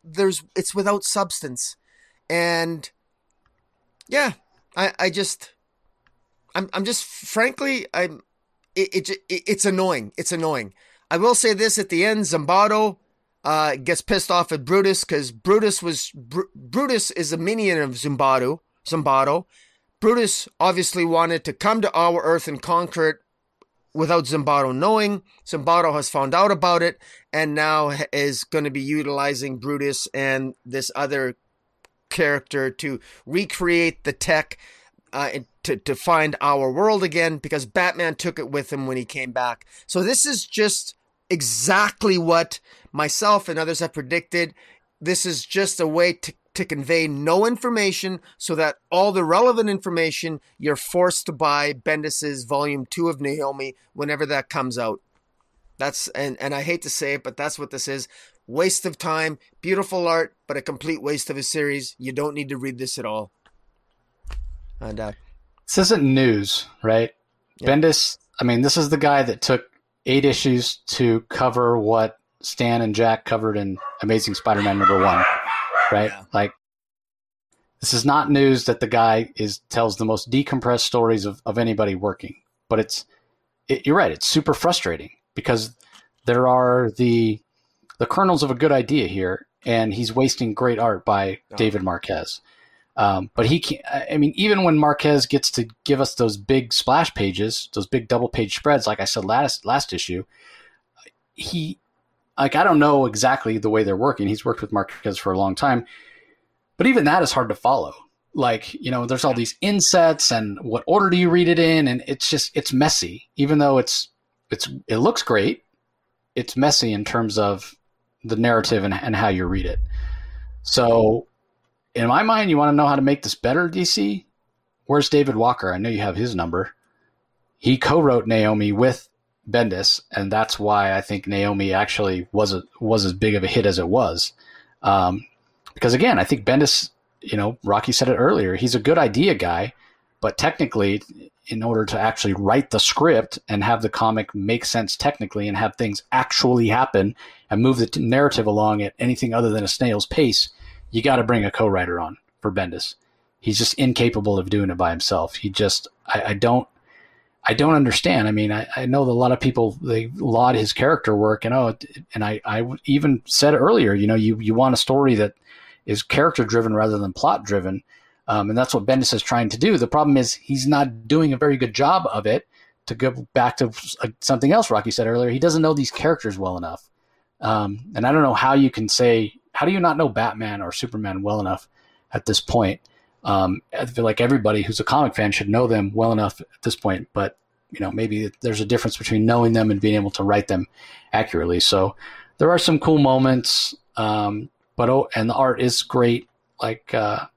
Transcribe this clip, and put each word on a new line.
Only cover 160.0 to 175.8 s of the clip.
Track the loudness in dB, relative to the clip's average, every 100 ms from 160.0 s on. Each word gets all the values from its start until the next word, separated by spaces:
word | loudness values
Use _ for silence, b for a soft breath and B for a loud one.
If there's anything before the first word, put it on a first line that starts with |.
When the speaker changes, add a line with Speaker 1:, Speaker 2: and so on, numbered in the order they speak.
| -2 -6
Speaker 2:
laud | 0 4 4 4
his | 0
character | 0 2 2 2 2
work, | 2 2 0
and, |
oh, | 0 0
it, | -2 -10 -20 -12
and | -6 -4
I, | -4 -6
I | -4 -4 -6 0
even | 2 4 2 0
said | 2 4
earlier, | 4 4 4 4
you | 2 2
know, | 2
you, | 2 0
you | 0
want | 2 4
a | 2
story | 2 2 4 4
that | 0 -4 B B B B -6
is | -6
character | -2 2 2 2
driven | 0 0 2
rather | 2 0 0
than | -4
plot | -2 0 0 0
driven. | -2 -2 -6 b b b b -4
Um, | -2 0
and | 0
that's | 0
what | 0 0
Bendis | 2 2
is | -2
trying | 0 0 0
to | 0
do. | 2 2
The | 2
problem | 2 4 4
is | 2
he's | -4 -6 -2 2
not | 2 0 -4 0
doing | 2 2
a | 2
very | 2 2
good | 0
job | 0 2 2 0
of | -2 0
it. | -2 -4 b b b -12
To | -2
go | -2 -2 -2
back | 0 2 2
to | -2
s-, | -4 -12 -8
uh, | -8 -6
something | -2 2 4
else | 4 4
Rocky | 0 0
said | -2 0
earlier, | 0 0
he | 2
doesn't | 2 4
know | 2
these | 2